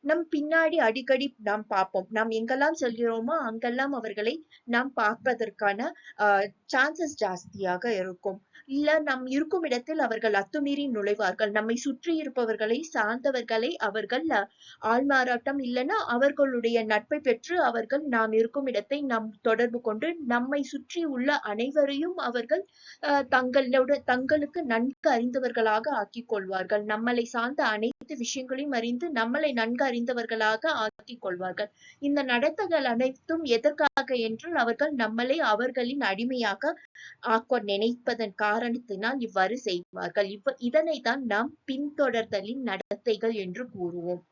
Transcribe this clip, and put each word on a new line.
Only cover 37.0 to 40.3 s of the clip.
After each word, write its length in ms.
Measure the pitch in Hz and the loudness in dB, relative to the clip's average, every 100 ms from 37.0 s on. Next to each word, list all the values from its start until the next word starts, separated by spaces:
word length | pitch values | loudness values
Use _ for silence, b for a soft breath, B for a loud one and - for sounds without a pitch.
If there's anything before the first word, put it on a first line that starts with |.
| B B | B B
ஆக்க 420 | 233 226 - 247 | 0 0 2 0
நினைப்பதன் 760 | 202 196 226 247 - 226 220 190 | 2 0 0 0 -4 -2 -4 0
காரணத்தினால் 840 | 214 214 240 233 - 190 220 269 | 0 2 0 -4 -6 -4 -4 -2
இவ்வாறு 380 | 226 190 190 247 | -2 2 2 0
செய்வார்கள். 720 | 214 180 175 185 175 185 | -2 -4 -6 -8 -4 -2
இவ்-, 280 | 196 | -2